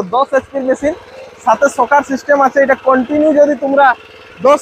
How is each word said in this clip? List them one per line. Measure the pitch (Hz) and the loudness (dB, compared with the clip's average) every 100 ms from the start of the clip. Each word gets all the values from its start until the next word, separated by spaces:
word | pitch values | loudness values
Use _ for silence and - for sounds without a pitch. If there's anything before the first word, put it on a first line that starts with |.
| 190 | -4
দশ | 233 269 269 | -2 -2 -2
এইচপির | 262 277 262 | -4 -6 -4
মেশিন, | 262 285 349 - - - - | -4 -4 -6 -10 -20 -20 -8
সাথে | - 226 285 - | -4 0 0 -2
শকার | 240 285 277 | 0 0 0
system | 269 - 285 269 | -4 -2 0 2
আছে, | 277 | 2
এটা | 269 262 262 | 0 0 0
continue | 262 240 294 311 294 | 0 0 0 2 2
যদি | 294 285 | 2 0
তোমরা | 277 277 269 233 - - - - | -2 2 2 0 -6 -20 -20 -4
দশ | 226 294 | 0 2